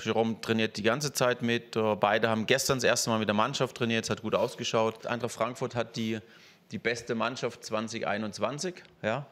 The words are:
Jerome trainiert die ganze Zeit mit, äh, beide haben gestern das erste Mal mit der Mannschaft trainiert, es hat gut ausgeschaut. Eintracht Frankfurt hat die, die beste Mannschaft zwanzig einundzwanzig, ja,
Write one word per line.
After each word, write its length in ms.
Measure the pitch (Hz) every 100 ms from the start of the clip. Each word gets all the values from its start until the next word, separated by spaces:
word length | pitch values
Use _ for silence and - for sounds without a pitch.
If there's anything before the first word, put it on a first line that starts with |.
Jerome 380 | 113 110 113 107
trainiert 380 | - 113 110 -
die 40 |
ganze 300 | 107 131 147
Zeit 300 | - 123 120
mit, 340 | 120 117 - 113
äh, 200 | 110 101
beide 340 | 104 107 113
haben 160 | 110 101
gestern 320 | 131 - 131
das 60 |
erste 260 | 98 120 -
Mal 80 | 110
mit 100 | 104
der 60 |
Mannschaft 420 | 104 120 139 127 -
trainiert, 280 | 117 113
es 60 | 113
hat 120 | 104
gut 120 | 107
ausgeschaut. 720 | - 117 - 120 117 113 110 -
Eintracht 260 | 117 117
Frankfurt 420 | - 113 123 123
hat 220 | 120 113 120
die, 240 | 110 110 - - - - -
die 80 | 107
beste 360 | 117 120 -
Mannschaft 480 | 113 113 131 120 -
zwanzig 440 | - 107 113 92 -
einundzwanzig, 800 | 104 107 98 107 147 185 180 - -
ja, 240 | 107 127 139